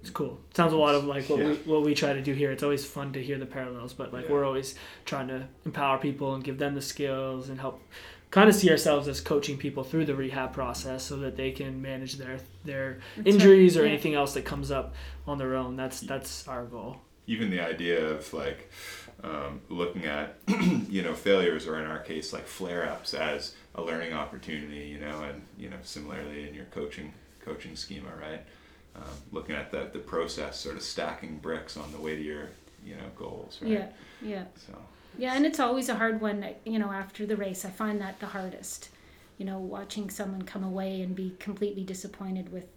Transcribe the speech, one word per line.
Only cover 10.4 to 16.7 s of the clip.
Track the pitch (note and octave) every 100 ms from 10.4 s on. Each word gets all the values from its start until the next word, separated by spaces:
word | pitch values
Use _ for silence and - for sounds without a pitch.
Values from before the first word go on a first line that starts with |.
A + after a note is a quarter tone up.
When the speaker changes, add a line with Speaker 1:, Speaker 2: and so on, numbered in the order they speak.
| B2+
Speaker 1:
process | C#3 B2+ A#2+ C3+ C3
so | C3 C#3
that | C#3 C3
they | C3+
can | C3 C3+ C3
manage | C3+ C3 C3 C#3
their, | C3 C3 - -
their | D3+ C#3 C3+ B2+ - -
Speaker 3:
That's |
right. | G#3
Speaker 1:
injuries | G#3 F#3+ F#3+ F#3 E3
or |
Speaker 3:
Yeah. | D3
Speaker 1:
anything | D3 D#3+
else | D3 C#3
that | C#3
comes | B2+ C#3+ C#3
up | C#3 B2 - - - -
on | C#3+
their | C3
own. | C3 B2+ C3
That's, | C3 C3
that's | - C3+ C3 - -
our | C3
goal. | A#2+